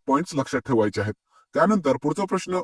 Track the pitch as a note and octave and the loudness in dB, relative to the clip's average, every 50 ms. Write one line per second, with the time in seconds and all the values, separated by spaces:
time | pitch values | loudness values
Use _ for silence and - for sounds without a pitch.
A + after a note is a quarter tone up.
0 | - - - D3 F3 - E3+ C#3 C3 - - B2+ - - B2+ A2+ G#2 G#2 - G#2+ | 0 0 0 0 0 -2 -4 -4 -4 -2 -4 -6 -2 0 2 2 2 2 0 -2
1 | G#2 G#2+ G#2 _ _ _ _ _ _ _ - C#3 D#3+ G3+ G#3+ G3 D#3 C4+ B3+ A3+ | -4 -4 -6 _ _ _ _ _ _ _ 0 2 4 4 4 2 2 0 0 0
2 | - D3+ D#3 - G3 - - F#3 - F#3 F3+ F#3 | 0 -2 -2 -2 -2 -2 -2 -4 -4 -2 -4 -4